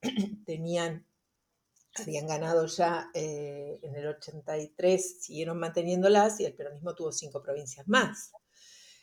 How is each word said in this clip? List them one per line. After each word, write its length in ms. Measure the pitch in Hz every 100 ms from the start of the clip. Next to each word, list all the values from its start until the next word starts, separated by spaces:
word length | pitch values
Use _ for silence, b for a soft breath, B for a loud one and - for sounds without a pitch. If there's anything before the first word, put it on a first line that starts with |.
<clears throat> 440 | 254 254 196 - -
tenían, 600 | 160 165 175 170 160 - _ _ _ _ _ _ _ _ -
habían 320 | - 151 156
ganado 400 | 156 160 170 160
ya, 420 | - 170 165 - 170
eh, 640 | 156 147 147 143 143 151
en 140 | - 143
el 120 | 147
ochenta 520 | 151 - 156 151 156
y 80 | 151
tres, 560 | - 180 185 - -
siguieron 340 | - 156 160 170
manteniéndolas 840 | 165 175 170 180 190 208 214 214
y 60 | 165
el 80 |
peronismo 400 | - 143 147 170
tuvo 180 | 160 160
cinco 300 | - 151 143
provincias 460 | - 143 135 139 160
más. 440 | 254 214 214 - - _ B B B B B